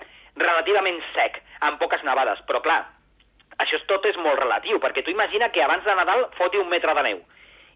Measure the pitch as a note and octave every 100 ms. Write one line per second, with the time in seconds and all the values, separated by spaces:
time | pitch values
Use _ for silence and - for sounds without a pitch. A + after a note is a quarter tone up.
0 | - - - - F#3 E3+ E3 G3+ F#3+ E3+
1 | - - A#2 - - - D3+ D3 E3+ E3+
2 | D3+ C3 B2+ G2 - B2 D#3 D#3 - -
3 | _ _ _ _ _ - C#3 D3+ - G3
4 | G#3 F3 D#3+ C3+ C3 G#2+ E3+ G3+ C3 C3
5 | B2+ F#3+ G3+ G#3 A#3 F3+ D3+ E3+ G3 F#3+
6 | F3 G#3 A#3+ - F3+ G3 F3+ F3 E3 D3
7 | C3 F#2+ - - - - -